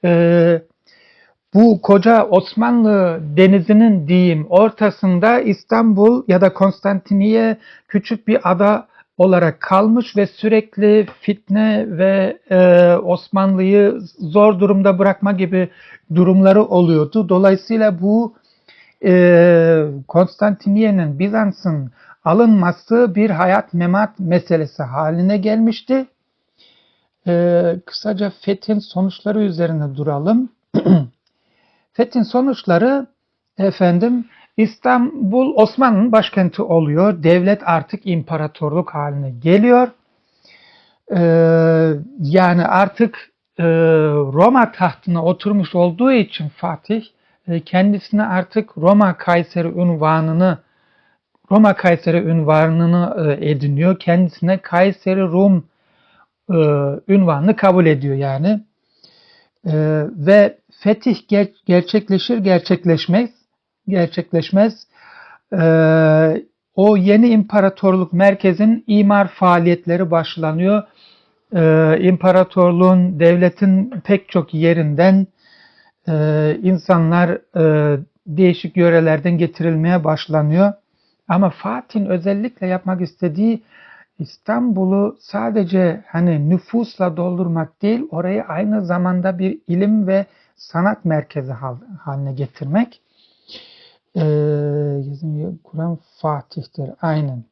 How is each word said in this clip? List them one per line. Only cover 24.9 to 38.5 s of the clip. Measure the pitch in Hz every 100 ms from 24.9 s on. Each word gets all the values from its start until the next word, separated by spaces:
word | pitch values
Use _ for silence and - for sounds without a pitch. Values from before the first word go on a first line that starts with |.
| 135 156 170 180 208
gelmişti. | 202 220 226 220 - 262 262 _ _ _ _ _ _ _ _ _ _ _ -
E, | 175 175 175 175 180 -
kısaca | - 214 196 202 - -
fethin | 196 - 214
sonuçları | 208 180 190 - 208 214
üzerine | 202 165 170 160 147 135
duralım. | 147 143 160 226 254 _ _ 208
<clears throat> | - 180 123 _ _ _ _ _ _ _ _ -
Fethin | 240 247
sonuçları, | 220 247 269 254 - 175 233 277 254 _ _ _ _ -
efendim, | 196 190 180 175 226 247 233 _ _ -
İstanbul | 220 - 254 247 247 285 202 240 262 247
Osmanlı'nın | 214 - 262 202 240
başkenti | 220 190 - 180 -
oluyor. | - 165 156 151 196 180
Devlet | 160 180 180 202 -
artık | 165 156 196 196
imparatorluk | 170 - 160 151